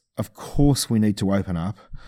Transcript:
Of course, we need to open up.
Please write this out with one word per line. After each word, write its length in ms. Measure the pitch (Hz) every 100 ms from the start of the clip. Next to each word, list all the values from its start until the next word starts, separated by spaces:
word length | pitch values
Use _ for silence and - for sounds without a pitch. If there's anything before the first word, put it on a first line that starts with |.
| _ -
Of 160 | 110
course, 560 | - - - 143 131 -
we 100 | 113
need 180 | 107 101
to 160 | 98
open 220 | 98 113 87
up. 200 | 87 - - -